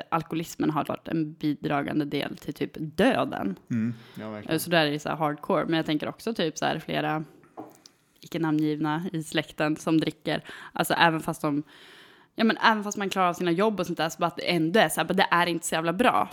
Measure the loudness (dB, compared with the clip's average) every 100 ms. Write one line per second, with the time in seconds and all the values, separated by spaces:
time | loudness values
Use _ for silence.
0 | -2 -4 -2 -6 -6 -2 0 0 -2 -6
1 | -4 -2 -2 -2 -4 -2 -2 -2 0 -2
2 | -2 -2 -4 -8 -10 -6 -6 -6 -10 2
3 | 2 4 0 -2 -4 -6 _ -2 -2 -4
4 | -14 -14 -12 -10 -4 -4 0 2 2 0
5 | -4 -2 -2 -4 -2 0 2 0 0 -2
6 | -2 -6 -6 -2 -2 0 -2 -2 -4 -4
7 | -2 -2 -6 -14 -20 -18 -18 -18 -20 _
8 | _ _ -10 -2 0 2 2 0 0 -2
9 | -2 -6 -2 -4 -4 -2 -2 0 2 2
10 | 2 -4 -4 -4 -4 -16 -14 -4 0 4
11 | 4 4 -4 -4 -2 -2 -4 -16 -20 -20
12 | -20 -20 _ 0 2 4 4 4 -2 -4
13 | -2 2 2 2 0 4 2 2 -2 -2
14 | -2 0 -2 -2 0 2 4 6 4 4
15 | 0 2 4 4 2 0 -2 -2 0 2
16 | 2 4 0